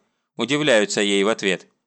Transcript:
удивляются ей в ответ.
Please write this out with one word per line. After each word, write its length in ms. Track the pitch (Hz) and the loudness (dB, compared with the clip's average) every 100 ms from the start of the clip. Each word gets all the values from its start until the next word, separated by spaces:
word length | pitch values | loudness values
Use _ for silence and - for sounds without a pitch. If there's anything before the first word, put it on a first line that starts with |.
| _ _ _ - | _ _ _ -8
удивляются 640 | 117 147 147 113 101 - | -4 -2 2 2 2 0
ей 220 | 101 98 | 0 2
в 40 | 98 | 0
ответ. 400 | 110 101 87 - _ | 0 -2 -4 -8 _